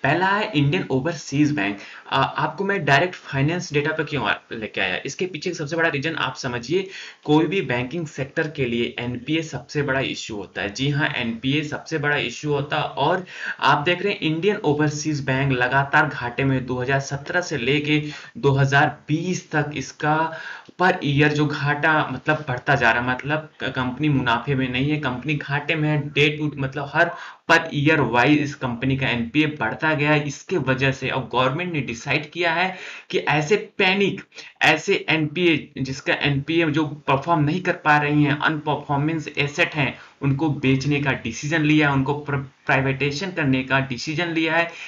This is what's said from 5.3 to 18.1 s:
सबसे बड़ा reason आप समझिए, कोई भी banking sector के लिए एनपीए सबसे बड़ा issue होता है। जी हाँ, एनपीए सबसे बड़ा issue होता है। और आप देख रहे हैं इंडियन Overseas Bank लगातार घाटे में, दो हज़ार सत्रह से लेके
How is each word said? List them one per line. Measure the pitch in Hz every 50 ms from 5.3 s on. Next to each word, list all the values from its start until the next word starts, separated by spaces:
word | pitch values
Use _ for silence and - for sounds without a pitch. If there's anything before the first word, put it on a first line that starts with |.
| 185 147 - 185 165
सबसे | 165 156 135 165
बड़ा | 165 160 165
reason | 143 135 135 160 160
आप | - 90 127 -
समझिए, | - - 131 120 120 117 123 156 185 190 190 - - - - - _ _
कोई | - 151 156 165
भी | 156 180 196
banking | 165 127 123 120 127 127 160 175 165 147
sector | - - 135 - - - 156 156
के | 151 - 135
लिए | 120 117 117 120 - - -
एनपीए | 120 123 123 127 113 - 156 160
सबसे | 156 156 - - - - - 151
बड़ा | 139 131 131 135
issue | 127 85 95 - - - 113
होता | 104 92 - _ -
है। | 92 101 101
जी | - 135 143
हाँ, | 143 143 156 -
एनपीए | - - 123 117 113 117 - 135 139 151 156
सबसे | 147 139 110 - - 160 156
बड़ा | 143 147 147 139
issue | 95 120 117 - - 147 147
होता | 143 143 143 151 151
है। | 139
और | - - - 135 151 180 185 185 - - - - - - -
आप | - 127 143 147
देख | 147 175 180 180 180
रहे | 202 -
हैं | -
इंडियन | - 160 156 165 165 202 208
Overseas | 202 - 151 139 147 151 151 147 - - 151 151 139
Bank | 123 135 131 131 139 139
लगातार | 131 123 123 123 127 139 135 135 - 151 - 139
घाटे | 135 - 123 120 120 - 135
में, | 135 135 131 127
दो | - 131 123
हज़ार | 123 127 139 139
सत्रह | 131 - 139 - - - 175 180
से | 175 - 160 135
लेके | 117 123 143 147 143 147 151 151 147 147